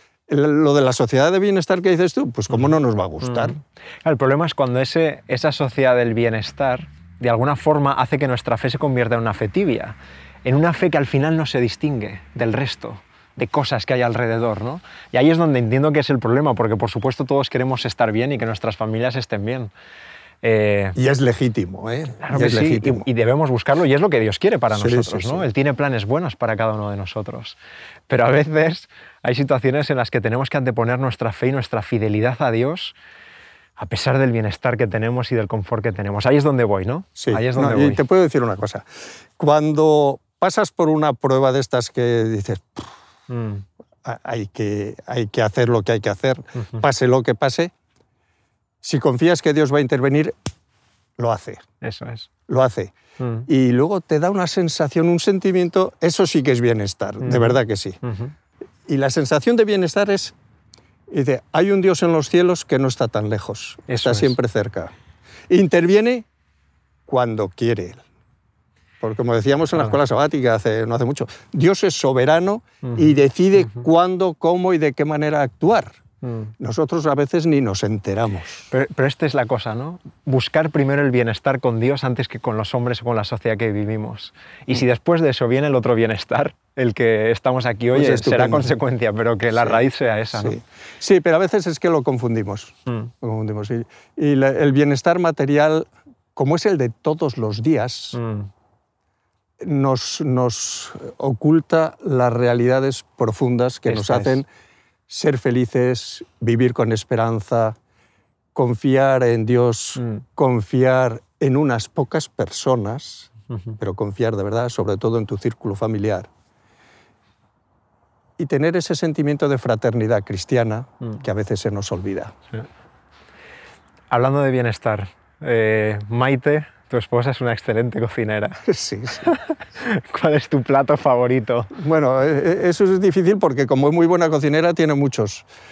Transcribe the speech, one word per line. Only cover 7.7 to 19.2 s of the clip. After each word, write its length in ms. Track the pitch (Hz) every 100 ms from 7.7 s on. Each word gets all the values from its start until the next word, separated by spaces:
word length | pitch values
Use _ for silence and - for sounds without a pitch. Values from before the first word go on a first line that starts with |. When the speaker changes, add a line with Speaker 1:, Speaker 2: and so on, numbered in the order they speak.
| 151 139
Speaker 2:
hace 260 | 135 127 135
que 80 | 139
nuestra 320 | 120 - 113
fe 100 | 131
se 100 | 131
convierta 360 | 147 127 113
en 60 | 117
una 100 | 113
fe 160 | 101 107
tibia, 460 | 180 190 117 - - - - - -
en 140 | 127 135
una 160 | 170
fe 160 | 165 180
que 80 | 151
al 80 | 139
final 300 | 135 151 160
no 80 | 147
se 140 | 135
distingue 600 | 123 - 151 131 101 95 -
del 180 | - 117
resto 480 | 113 135 - 113 107 _ _ _ -
de 100 | 123
cosas 380 | 147 131 120 -
que 80 |
hay 80 | 127
alrededor, 580 | 120 113 117 113 117 101
¿no? 180 | 113 170 - - -
Y 40 | 123
ahí 140 | 147
es 80 | 165
donde 220 | 165 131
entiendo 320 | 113 131 151
que 80 | 147
es 100 | 139
el 80 | 135
problema, 360 | 113 127 151
porque, 220 | 113 113 107
por 140 | 113
supuesto, 340 | 113 131 123
todos 240 | 131 139 131
queremos 380 | 131 131 127 120
estar 240 | - 117
bien 200 | 107 131
y 60 | 131
que 60 | 113
nuestras 300 | 110 113 98
familias 380 | 110 110 123
estén 280 | 127